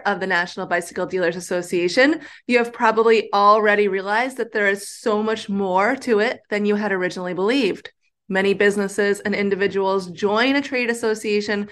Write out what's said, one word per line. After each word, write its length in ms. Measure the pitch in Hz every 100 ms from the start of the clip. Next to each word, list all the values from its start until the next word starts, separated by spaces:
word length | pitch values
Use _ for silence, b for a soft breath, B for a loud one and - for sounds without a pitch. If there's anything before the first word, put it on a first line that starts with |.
| 202
of 140 | 185
the 60 | 190
National 400 | 175 175 - 185
Bicycle 400 | 175 170 - 180
Dealers 300 | 185 170 180
Association, 840 | - 180 175 180 175 254 277 320 B B B
you 120 | 240
have 140 | 233
probably 580 | - 226 214 226 226 -
already 540 | 202 202 214 214 202 202
realized 520 | 190 190 214 262 262
that 140 | 226
there 160 | 220 202
is 200 | 196 -
so 340 | - 233 208
much 260 | 220 220 -
more 480 | 196 196 180 214 262
to 240 | 262 208
it 200 | 254 - -
than 160 | 208
you 120 | 208 208
had 160 | 208
originally 420 | 190 180 180 180
believed. 580 | 175 196 277 214 - - _ _ _ -
Many 280 | 190 196
businesses 680 | 190 208 208 196 196 202 196
and 140 | 208
individuals 760 | 196 202 185 196 190 190 196 180
join 460 | 165 202 214 262 277
a 60 |
trade 260 | 277 247 233
association 800 | 233 226 220 220 208 214 202 202